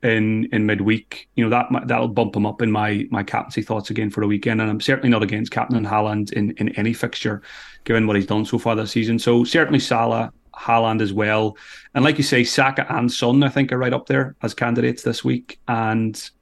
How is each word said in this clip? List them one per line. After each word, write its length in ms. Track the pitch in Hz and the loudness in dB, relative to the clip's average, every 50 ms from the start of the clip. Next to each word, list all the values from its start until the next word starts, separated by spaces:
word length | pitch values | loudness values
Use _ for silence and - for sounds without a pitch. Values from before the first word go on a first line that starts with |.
| - | 0
in, 460 | 120 113 110 110 110 110 110 110 - | 0 2 2 2 0 0 -2 -2 -2
in 140 | - 110 107 | 0 0 2
midweek, 640 | 107 107 101 98 107 110 113 - _ - - - _ _ | 2 0 2 2 0 0 0 -2 _ -18 -18 -18 _ _
you 80 | - 117 | 0 0
know, 60 | 110 | 2
that 220 | 117 123 117 - | 2 0 2 0
mi-, 80 | 127 123 - | -2 -4 -2
that'll 240 | 123 123 117 120 117 | -2 -2 0 0 0
bump 260 | 104 120 113 101 - | 0 0 0 0 0
him 100 | 101 104 | -2 -2
up 160 | 104 95 - | -2 0 -2
in 80 | 120 110 | 0 0
my, 360 | 107 107 107 107 104 104 - - | 0 0 0 0 0 -2 -2 -4
my 140 | - 101 101 | -4 -4 -4
captaincy 380 | - - 113 - - - 117 | -2 -4 -4 -4 -4 -6 -6
thoughts 280 | 107 - 110 107 104 - | -4 -4 -4 -6 -4 -4
again 200 | 107 110 110 104 | -4 -2 -2 -2
for 100 | 104 107 | -2 -2
the 60 | 107 | 0
weekend. 320 | 101 104 101 - 120 113 110 | 0 0 0 0 0 0 0
And 100 | 110 107 | 0 0
I'm 120 | 107 107 | -2 -2
certainly 280 | - - 135 135 - 123 | 0 0 0 2 2 2
not 140 | 120 107 107 | 2 4 2
against 280 | 101 104 104 - - | 0 -2 -4 -6 -4
captaining 340 | - 117 117 - 127 117 104 101 | -4 -4 -2 0 0 -2 0 0
Haaland 440 | 107 107 107 107 107 107 104 - - | 0 0 0 0 0 -2 -4 -4 -2
in, 180 | 110 104 101 - | -2 -2 -2 -2
in 120 | - 110 107 | -2 -4 -4
any 220 | - - 104 113 117 | -2 -2 -2 -2 -2
fixture, 480 | - - 120 - - - 107 107 101 - - - - - - - - - | -2 -4 -6 -6 -6 -4 -4 -4 -4 -10 -16 -20 -20 -20 -20 -20 -14 -4
given 200 | - 113 113 110 | 0 2 2 2
what 120 | 107 104 | 2 2
he's 80 | 101 98 | 0 2
done 180 | - 104 107 107 | 2 0 -2 0
so 140 | - - | 0 -2
far 180 | 117 - 117 113 | -2 0 0 0
this 160 | 107 110 104 | 0 -2 -2
season. 260 | - 120 113 113 117 | -2 -2 0 0 0
So 280 | 113 - 120 120 120 120 | 0 2 4 4 4 2
certainly 340 | - - 165 156 - 151 139 | 4 2 2 2 4 2 0
Salah, 540 | - - 123 113 117 117 113 117 117 - - _ _ _ - | 2 2 0 2 2 0 0 -2 -2 -4 -8 _ _ _ -20
Haaland 460 | - - - 117 117 113 113 110 110 | -10 -2 2 2 4 4 2 2 0
as 120 | 110 101 98 | 0 0 0
well. 420 | 104 107 107 107 110 110 107 104 - - - - - - - - | 0 0 2 2 2 2 0 -2 -8 -20 -20 -20 -20 -20 -4 0
And 80 | 139 131 | 2 2
like 140 | 156 151 | 4 4
you 60 | 151 139 | 2 2
say, 180 | - 143 123 120 | 2 4 2 2
Saka 420 | - - - 135 135 135 - 135 - 127 | 2 2 2 2 2 2 0 -2 -2 -2
and 160 | 123 120 120 | 0 0 0
Son, 340 | - - - 120 127 139 143 | 0 0 0 4 4 4 4
I 60 | 135 | 4
think, 220 | - 139 135 127 | 2 0 0 0
are 60 | 131 | 0
right 160 | 127 127 123 127 | 0 0 0 0
up 140 | 127 - | -2 0
there 280 | - 135 135 135 139 - _ | 0 0 0 0 -2 -6 _
as 120 | - 113 - | -8 -8 -4
candidates 500 | - - 120 120 120 120 123 123 - - | -2 -2 0 2 2 2 0 -2 -2 -4
this 200 | 120 117 - - | -4 -4 -2 -2
week. 340 | 131 127 123 - - - - _ - | -2 -2 -2 -4 -10 -20 -14 _ -4
And 520 | 120 113 113 110 110 113 113 110 107 - - - _ _ | -2 -2 0 0 0 0 -2 -2 -4 -8 -16 -16 _ _